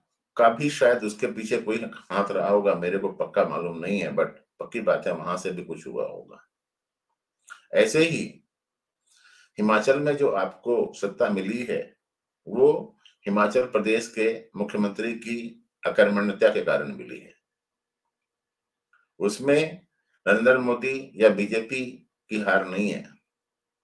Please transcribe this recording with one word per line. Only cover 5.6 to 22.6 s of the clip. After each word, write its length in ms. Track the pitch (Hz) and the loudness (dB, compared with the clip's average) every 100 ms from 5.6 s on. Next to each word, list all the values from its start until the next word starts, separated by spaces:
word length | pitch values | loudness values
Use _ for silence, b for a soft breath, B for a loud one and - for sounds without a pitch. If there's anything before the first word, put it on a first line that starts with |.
कुछ 220 | 87 80 - | -10 -12 -10
हुआ 220 | 60 - | -8 -8
होगा। 360 | - - - _ _ _ _ _ _ _ _ _ _ - B B | -8 -18 -20 _ _ _ _ _ _ _ _ _ _ -20 B B
ऐसे 240 | - 110 151 | 2 4 4
ही 460 | 165 131 - - _ _ _ _ _ _ _ b b b b - | 2 0 -6 -12 _ _ _ _ _ _ _ b b b b -2
हिमाचल 420 | 107 107 110 139 | 2 2 4 2
में 160 | 147 143 | 2 0
जो 140 | 139 | 0
आपको 640 | 110 113 - 120 117 - | 0 -4 -6 -2 0 0
सत्ता 380 | - 98 98 117 | -4 -6 0 0
मिली 320 | 101 95 117 | 0 -4 -6
है, 340 | 117 87 - _ _ _ _ _ - | -4 -6 -6 _ _ _ _ _ -8
वो 480 | 107 139 151 - _ b b - | 2 4 4 -4 _ b b -4
हिमाचल 400 | 101 104 127 123 | 0 2 2 0
प्रदेश 480 | 110 104 113 113 - | 0 2 0 -2 -2
के 320 | 110 113 - - | -2 -2 -8 -8
मुख्यमंत्री 580 | 104 107 104 98 113 | -6 -2 -2 -2 -6
की 540 | 113 110 117 117 - _ _ - | -6 -8 -8 -8 -16 _ _ -2
अकर्मण्यता 600 | - 101 101 104 98 110 | 4 4 4 0 4 2
के 160 | 104 | 2
कारण 280 | 82 73 73 | 0 -2 -2
मिली 280 | - - - | -10 -14 -16
है। 140 | - _ _ _ _ _ _ _ _ _ _ _ _ _ _ _ _ _ _ - | -20 _ _ _ _ _ _ _ _ _ _ _ _ _ _ _ _ _ _ -4
उसमें 680 | 202 - 135 143 160 - _ _ _ _ - | -4 -2 2 2 2 -6 _ _ _ _ 0
नरेंद्र 300 | 107 117 127 | 4 4 4
मोदी 540 | 123 120 131 131 135 | 2 -2 -2 -6 -8
या 140 | - 107 | 4 4
बीजेपी 840 | 98 104 113 110 131 123 127 _ _ - | 4 -2 -2 -4 -6 -8 -12 _ _ -8
की 120 | 107 | -6
हार 260 | 101 95 | 0 0